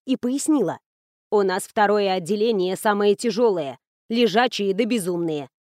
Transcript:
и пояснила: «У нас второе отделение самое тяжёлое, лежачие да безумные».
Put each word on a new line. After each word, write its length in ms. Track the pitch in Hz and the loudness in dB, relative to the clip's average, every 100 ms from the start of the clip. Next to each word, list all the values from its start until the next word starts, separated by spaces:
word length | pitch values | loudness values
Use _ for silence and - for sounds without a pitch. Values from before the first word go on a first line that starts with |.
| - | -4
и 100 | 262 | -4
пояснила: 640 | 247 277 - 294 175 127 _ _ _ _ _ | -2 -4 0 0 0 -4 _ _ _ _ _
«У 100 | 214 | 0
нас 220 | 190 185 | 2 -2
второе 500 | - - 202 208 196 | -4 0 2 2 2
отделение 640 | 185 165 208 226 214 180 190 | -2 -2 -2 0 0 -2 0
самое 400 | 220 208 208 202 | 0 2 2 2
тяжёлое, 640 | 240 196 240 180 139 120 _ _ _ | 0 0 2 0 -4 -10 _ _ _
лежачие 640 | 226 226 190 247 - 202 | 0 2 2 0 0 -2
да 120 | 185 233 | -2 0
безумные». 640 | 240 175 175 170 151 131 _ _ | -2 -2 -4 -4 -4 -8 _ _